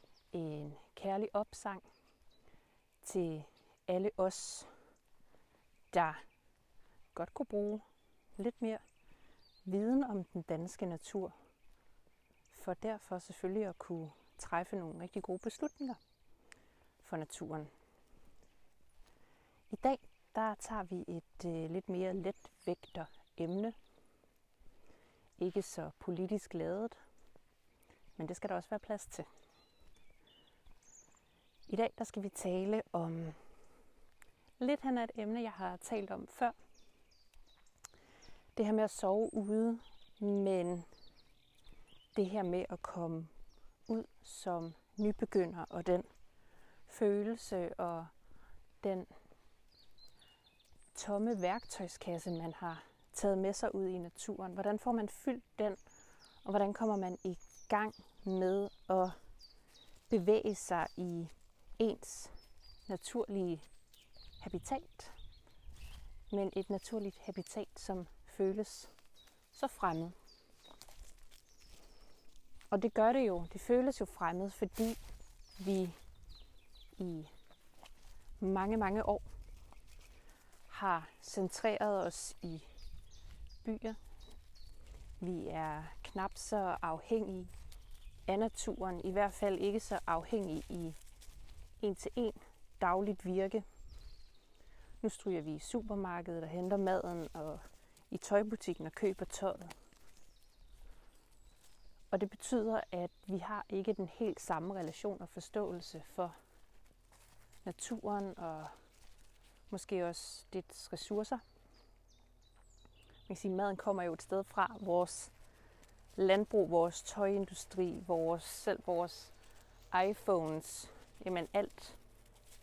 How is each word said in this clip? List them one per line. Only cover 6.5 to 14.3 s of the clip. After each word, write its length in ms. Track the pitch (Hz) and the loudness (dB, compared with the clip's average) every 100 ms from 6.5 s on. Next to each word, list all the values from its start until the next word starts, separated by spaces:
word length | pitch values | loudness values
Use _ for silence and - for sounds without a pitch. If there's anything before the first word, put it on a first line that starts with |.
| _ _ - - - - | _ _ -20 -20 -20 -12
godt 200 | - 170 | -6 -6
kunne 120 | - 262 | -4 0
bruge 360 | 208 208 214 - _ _ _ _ - | 2 2 -2 -6 _ _ _ _ -2
lidt 260 | 233 - | -2 0
mere 160 | 220 220 - - - - - - - - | -2 -2 -8 -20 -20 -20 -20 -20 -20 -12
viden 400 | 190 196 220 269 | 0 2 6 6
om 200 | 254 202 | 4 0
den 180 | - 175 | -2 -6
danske 440 | 165 160 180 - 185 | -2 -2 -2 -4 -4
natur, 460 | 165 - 196 180 - - _ - - - - - _ _ _ _ | -4 -4 -2 -2 -8 -20 _ -20 -20 -20 -20 -20 _ _ _ _
for 240 | - - | -8 -4
derfor 440 | 180 220 208 - 180 | -2 -2 -4 -4 -6
selvfølgelig 480 | - - 185 208 196 | -6 -4 0 2 0
at 120 | - | -4
kunne 340 | - 165 156 - - | -6 -4 -4 -12 -20